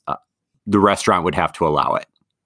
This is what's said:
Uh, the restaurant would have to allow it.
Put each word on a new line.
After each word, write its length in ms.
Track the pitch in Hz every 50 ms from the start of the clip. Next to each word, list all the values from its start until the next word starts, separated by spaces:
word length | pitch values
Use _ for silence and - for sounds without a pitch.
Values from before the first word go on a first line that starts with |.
| _ -
Uh, 80 | - - _ _ _ _ _ _ _ _ -
the 140 | - 101 101
restaurant 460 | 98 101 101 - - - 101 90 82
would 100 | 87 76
have 180 | 90 85 78 -
to 140 | - 87 80
allow 260 | 76 73 67 - -
it. 120 | - - - _ _ _ _ _ _ _